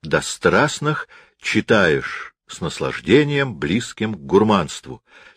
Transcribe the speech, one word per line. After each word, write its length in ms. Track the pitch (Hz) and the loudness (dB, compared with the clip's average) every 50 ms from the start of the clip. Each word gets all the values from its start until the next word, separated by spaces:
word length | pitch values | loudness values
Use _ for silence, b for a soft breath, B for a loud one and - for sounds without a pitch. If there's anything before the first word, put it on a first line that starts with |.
до 200 | b 73 - 73 | b -2 -2 -2
страстных 880 | - - - - - 87 85 107 139 151 - - 147 151 151 - - - b b b b b b | -2 -4 -4 0 2 2 4 4 2 2 -2 -2 -4 -4 -4 -4 -6 -12 b b b b b b
«читаешь 920 | - - - 107 - - 117 104 95 82 73 67 - - - - - - _ _ _ | -6 -4 -2 0 2 2 4 4 4 4 2 0 -2 -6 -10 -12 -14 -16 _ _ _
с 140 | - - - | -18 -12 -10
наслаждением, 920 | 90 78 - - 73 65 - - - - - 147 147 143 143 143 139 131 101 | -8 -8 -6 -6 -6 -6 -6 -4 0 4 4 4 4 4 0 -2 -2 -4 -4
близким 580 | 69 76 73 92 123 - - - - 107 110 107 | -6 -4 -2 -2 -2 -4 -6 -8 -6 -4 -4 -4
к 60 | 80 | -6
гурманству», 840 | 69 67 87 101 107 107 104 95 78 69 - - - 71 64 - _ b b b b b b | -2 2 4 4 6 4 4 2 0 -2 -8 -12 -14 -16 -16 -18 _ b b b b b b